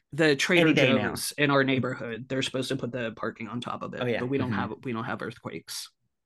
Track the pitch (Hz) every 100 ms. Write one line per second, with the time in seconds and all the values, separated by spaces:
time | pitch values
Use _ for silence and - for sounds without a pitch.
0 | _ 139 156 139 - 180 160 147 131 110
1 | 101 - - - 143 139 135 131 127 127
2 | 117 113 127 131 131 135 131 135 123 123
3 | 113 110 110 - 107 120 - - - -
4 | 123 107 123 139 127 107 120 - 135 113
5 | 113 107 110 - - 82 - - - _
6 | _ _